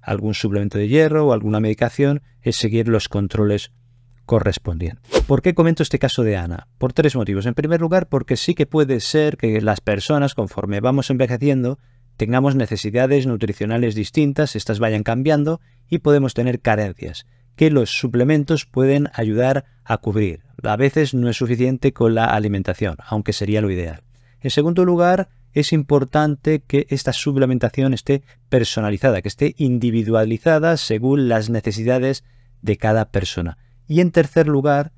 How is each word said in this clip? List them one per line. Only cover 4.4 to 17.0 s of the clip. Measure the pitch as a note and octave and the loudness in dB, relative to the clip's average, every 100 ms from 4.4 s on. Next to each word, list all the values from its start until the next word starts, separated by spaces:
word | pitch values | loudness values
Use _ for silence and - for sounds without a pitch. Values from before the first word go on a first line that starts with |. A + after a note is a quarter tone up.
| G#2+ - - D#2+ E2+ - _ - | 0 -2 -6 -6 -6 -8 _ -2
¿Por | - E3+ | 2 2
qué | F3+ | 2
comento | F3 E3 D#3+ | 2 2 2
este | D3+ C#3 | -2 0
caso | B2+ - | -2 0
de | A2+ G2 | -2 -2
Ana? | E2+ E2+ - _ | -4 -10 -14 _
Por | B2+ | -4
tres | - D3+ B2+ | 2 0 0
motivos. | G#2+ G2 A2 | -2 -2 -2
En | |
primer | A#2 D3+ E3 | -2 0 0
lugar, | E3 F#3 E3+ | 2 0 0
porque | C#3 - B2+ | -4 -2 -4
sí | - | -2
que | F3 C#3+ | -2 0
puede | D#3 C#3 B2 | 2 2 0
ser | - D#3 D3+ - | 0 0 0 0
que | A2+ A2 | 0 0
las | G#2+ G2+ | 0 -2
personas, | - G2+ - D3+ C#3 | -2 -4 0 0 0
conforme | - G2+ - G2 G2+ | -2 -6 -6 -6 -2
vamos | A#2+ C3+ - | 0 0 0
envejeciendo, | C3 B2 A#2+ C#3+ C3+ B2 C#3 _ _ _ _ | 0 0 0 0 0 -2 -4 _ _ _ _
tengamos | A2 B2 C#3 | -2 2 2
necesidades | C3+ A2 G#2+ G#2+ A2+ C3 C#3 C3 | 0 -2 -4 -2 0 2 2 0
nutricionales | A2+ G#2 G2 G#2+ A#2 A#2+ | -2 -2 -2 -2 0 -2
distintas, | G#2+ G2+ - D3 C#3 D3 | -2 -2 0 0 0 -2
estas | G#2+ - G#2 | -4 -4 -2
vayan | A2+ G#2+ | 0 0
cambiando | G#2+ A#2 C#3 D3+ D3 E3 _ _ _ | -2 -2 0 2 0 -4 _ _ _
y | E3+ | -2
podemos | D3 C#3+ C3 | 2 2 2
tener | - B2 B2 | -2 -2 -2
carencias | - G#2+ G#2 - | 0 0 -2 -6